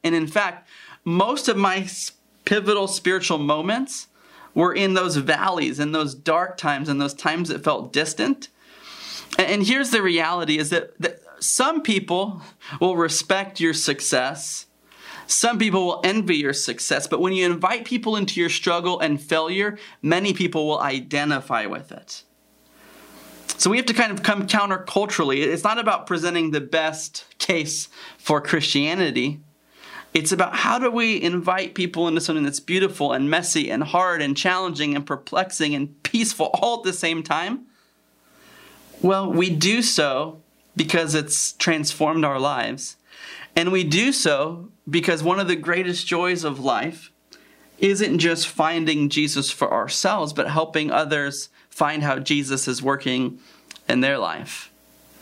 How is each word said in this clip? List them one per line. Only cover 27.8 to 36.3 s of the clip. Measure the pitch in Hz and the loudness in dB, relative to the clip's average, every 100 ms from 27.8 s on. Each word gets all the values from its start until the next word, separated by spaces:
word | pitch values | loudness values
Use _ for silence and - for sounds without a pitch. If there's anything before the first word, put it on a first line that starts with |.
| - - - - | -8 -14 -20 -6
for | - 147 | 0 0
Christianity. | 147 160 - 143 147 185 160 127 131 151 - _ _ - - - - | 2 0 2 2 2 0 0 0 -2 -4 -12 _ _ -20 -20 -18 -2
It's | 160 156 | 0 2
about | 185 180 - | 2 2 2
how | - 247 | 0 2
do | 254 | 2
we | 233 226 208 | 2 2 2
invite | 170 175 175 185 - | 0 0 0 0 -2
people | - 175 165 170 | -2 -2 0 0
into | 165 | 0
something | 165 156 | 0 0
that's | 143 143 | 0 -2
beautiful | - 180 190 185 143 | -2 0 0 0 0
and | 135 143 | 0 2
messy | 165 175 160 - | 2 2 0 0
and | 117 | -2
hard | 151 175 185 165 | 0 2 2 0
and | 143 143 | -2 0
challenging | 185 185 185 147 147 | 0 0 -2 -2 -2
and | 143 | -2
perplexing | 143 135 - - 185 - 151 | -4 -8 -2 -2 -2 -2 -2
and | 143 147 - | -2 -4 -6
peaceful | - 226 220 | -2 0 0